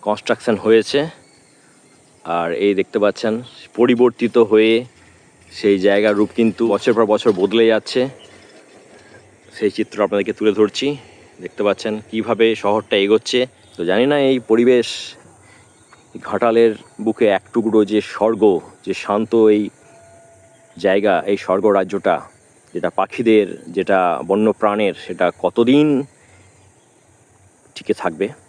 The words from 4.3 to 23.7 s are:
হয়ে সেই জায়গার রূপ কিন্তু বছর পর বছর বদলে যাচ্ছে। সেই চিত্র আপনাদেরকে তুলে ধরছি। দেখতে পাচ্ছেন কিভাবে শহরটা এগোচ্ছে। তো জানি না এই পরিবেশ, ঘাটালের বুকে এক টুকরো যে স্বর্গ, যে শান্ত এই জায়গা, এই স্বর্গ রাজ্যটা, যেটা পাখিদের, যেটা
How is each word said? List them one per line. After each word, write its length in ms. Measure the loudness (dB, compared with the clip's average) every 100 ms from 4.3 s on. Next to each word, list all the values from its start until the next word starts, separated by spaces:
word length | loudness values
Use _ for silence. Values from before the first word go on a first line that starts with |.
| 2
হয়ে 480 | 2 4 4 2 -2 _ _ _ _ _ _
সেই 280 | -4 0 2
জায়গার 360 | 2 2 2 0
রূপ 140 | -2 0
কিন্তু 320 | -2 0 -2
বছর 260 | 0 0
পর 120 | 0 2
বছর 260 | 2 0
বদলে 360 | 0 0 2 2
যাচ্ছে। 400 | 2 -2 -4 -4 -8 -20 -20 -20 -20 _ -20 -20 -20 -20 -20 _ _ _ -4
সেই 120 | -4
চিত্র 320 | -4 -8 -4
আপনাদেরকে 300 | -2 -2 -4
তুলে 180 | -2 -2
ধরছি। 460 | 2 0 0 -6 -6 -12 -20 -20 _
দেখতে 220 | -18 -4
পাচ্ছেন 360 | -4 -2 -6 -8 -8
কিভাবে 440 | -8 -4 2 2 2
শহরটা 420 | -2 -2 0 0
এগোচ্ছে। 480 | 2 0 0 -4 -4 _ _ -10
তো 80 | -2
জানি 200 | 0 0
না 140 | 2
এই 200 | 0 0
পরিবেশ, 760 | 0 2 4 2 0 -8 -14 -20 -20 _ _ -20 _ _ _ -20 _ -18
ঘাটালের 520 | -8 -2 2 4 4 2 -12 _
বুকে 260 | -6 0 2
এক 140 | 0 -2
টুকরো 320 | -4 0 2 2
যে 160 | 0
স্বর্গ, 580 | -4 -2 -2 2 2 2 -4 -18 -10
যে 80 |
শান্ত 420 | -8 -2 -2 0 2
এই 340 | 4 4 0 _ _ -20 -20 -20 -20 -20 _ _ _ -6
জায়গা, 460 | 0 0 2 -2 0
এই 120 | -4
স্বর্গ 280 | -2 0 2
রাজ্যটা, 560 | 2 0 -4 -2 -2 -4 _ _ _ _
যেটা 160 | -8 -6
পাখিদের, 720 | -4 -6 -2 2 2 2 -6
যেটা 520 | -10